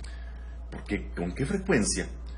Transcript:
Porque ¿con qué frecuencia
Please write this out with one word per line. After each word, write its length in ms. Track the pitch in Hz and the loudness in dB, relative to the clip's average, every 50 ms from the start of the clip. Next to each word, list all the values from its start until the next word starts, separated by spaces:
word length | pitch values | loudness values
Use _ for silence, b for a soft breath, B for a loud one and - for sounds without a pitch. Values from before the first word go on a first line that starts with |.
| B B B B B B B B B B B B - - | B B B B B B B B B B B B -10 -8
Porque 400 | - - - - 104 90 - - - | -8 -8 -2 -2 -2 -2 -2 -4 -4
¿con 180 | 90 87 90 - | -2 -2 -2 0
qué 120 | - 135 | 0 0
frecuencia 600 | 143 196 190 - - 170 117 98 - - 90 - - - - B B B | 2 2 2 4 6 6 8 6 6 4 2 0 -2 -4 -6 B B B